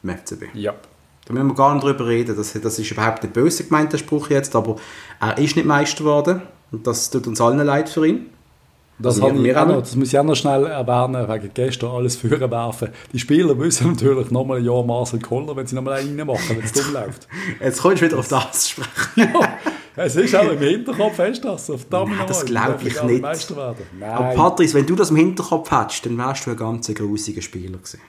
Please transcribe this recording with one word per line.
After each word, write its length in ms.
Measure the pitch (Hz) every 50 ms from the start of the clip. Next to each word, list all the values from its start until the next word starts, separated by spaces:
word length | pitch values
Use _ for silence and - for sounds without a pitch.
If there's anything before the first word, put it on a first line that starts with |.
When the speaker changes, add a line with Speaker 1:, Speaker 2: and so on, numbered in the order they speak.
| -
Speaker 1:
im 60 | -
F 160 | - - -
C 100 | - -
B. 120 | - - - -
Speaker 2:
Ja. 200 | 110 101 104 101 - - _ _ _ _ _ _ _ _
Speaker 1:
Da 80 | - 113
müssen 140 | 127 139
wir 80 | 139 120
gar 180 | 135 135 143 147
nicht 100 | 139 135
drüber 220 | 143 139 139 123
reden, 280 | 117 117 117 117 117 104
das, 180 | 101 107 - -
das 260 | 110 104 113 - -
ist 120 | 107 -
überhaupt 300 | 104 107 110 113 113 - -
nicht 100 | 92 -
böse 300 | 117 131 170 160 - 170
gemeint, 260 | - 160 151 156 151 160
der 40 |
Spruch 320 | 151 - - 151 147 147 -
jetzt, 260 | 143 135 139 - -
aber 220 | 113 104 113 107 110 - - - - - - - -
er 180 | 104 110 -
ist 180 | - 147 - -
nicht 100 | - 160
Meister 340 | 156 147 143 147 147 - -
geworden 420 | 156 151 147 147 143 170 185 185 - - - _ _ _
und 160 | - 110 110
das 220 | 123 117 - - -
tut 180 | - 131 -
uns 140 | 123 110 107
allen 160 | 117 117 127 147 143
leid 240 | 147 139 147 156 -
für 160 | - 160 156
ihn. 200 | 160 202 254 - - - _ _ _ _ _ _ _ _ _ _ _ _ -
Speaker 2:
Das 160 | 113 123 117
Speaker 1:
Also 120 | 104 101
Speaker 2:
habe 80 | 139 139
Speaker 1:
wir, 40 | -
Speaker 2:
ich 40 | 117 123 131
Speaker 1:
wir 20 | 151
Speaker 2:
auch 40 | 156
Speaker 1:
auch 100 | 165 147
Speaker 2:
noch, 60 | 131
das 140 | 123 - 120
muss 120 | 131 135
ich 100 | 123 139
auch 60 | 139 143
noch 120 | 156 151
schnell 300 | - - 147 139 135 143
erwähnen, 640 | 160 156 139 123 120 123 123 127 127 131 127 117 104
wegen 220 | 110 110 98 98 -
gestern 380 | - 123 131 123 - 117 120
alles 240 | 127 123 127 120 120
vorwerfen. 760 | - - 110 143 143 131 120 117 117 117 117 110 - 120 120 - - - - -
Die 60 | 123
Spieler 340 | 120 - 147 165 185 156 139
müssen 360 | 123 151 170 - - 123 175
natürlich 400 | 160 - 110 139 139 131 120 120
nochmal 260 | 120 123 131 131 131
ein 80 | 123 120
Jahr 180 | 120 120 123 120
Marcel 360 | 120 117 120 120 120 120 113
Koller, 360 | 110 - 117 127 151 151 143
wenn 120 | 135 131
sie 80 | 123 131
nochmal 240 | 131 127 131 135 135
einen 180 | 139 143 143
reinmachen, 400 | 143 156 143 123 110 - - 113
wenn's 140 | 113 110 110
dumm 220 | - 143 139 147 143
läuft. 340 | 131 107 95 - - - _ - 180 196
Speaker 1:
<laughs> 160 | 185 175 -
Jetzt 200 | - 131 123 -
kommst 200 | - - 127 -
du 40 | 170
wieder 100 | 160 160
auf 100 | 131 117
das 360 | - 143 127 123 - - - -
zu 60 | -
sprechen. 640 | - - 127 - - - - - - 226 233 233 -
Speaker 2:
<laughs> 100 | - 285 170 - - - 311 - - - - _
Ja, 60 | 143 175
es 120 | 147 123
ist 200 | 170 - - 135
auch 160 | 190 214 208
im 80 | 160 143
Hinterkopf, 580 | 139 143 180 220 240 - 160 170 208 214 208
hast 260 | - 175 208 262 240 -
du 40 |
das? 180 | 240 190 - -
Verdammt 500 | - 147 123 - - - 180 196 208 208
Speaker 1:
Nein, 120 | 190 190
das 160 | 190 190 180 143
Speaker 2:
nochmal, 240 | 123 120 107 107
Speaker 1:
glaub 140 | 131 131 131
Speaker 2:
wir 60 | 127
Speaker 1:
ich 60 | 127 120
Speaker 2:
dürfen 140 | - 123
gar 40 | 123 120
Speaker 1:
nicht. 80 | 127 135
Speaker 2:
Meister 320 | 143 165 160 - - 165
werden. 280 | 143 135 123 110 - 95 87 90 92
Speaker 1:
Aber 240 | 101 107 113 120 127
Speaker 2:
Nein. 120 | 127 127
Speaker 1:
Patrice, 360 | 135 160 180 180 - 170 - -
wenn 100 | 143 135
du 100 | 139 180
das 140 | 196 202 160
im 60 | 156
Hinterkopf 560 | 156 160 185 185 - - - 165 160 160 -
hättest, 340 | 156 123 107 - - - -
dann 100 | 120 117 117
wärst 260 | 123 131 139 - -
du 60 | 127
ein 40 | 117
ganz 380 | 113 - 113 117 113 113 - 107
grusiger 480 | 104 107 101 104 107 - 110 - -
Spieler 380 | - - - 92 90 92 92 90
gewesen. 200 | - - - - -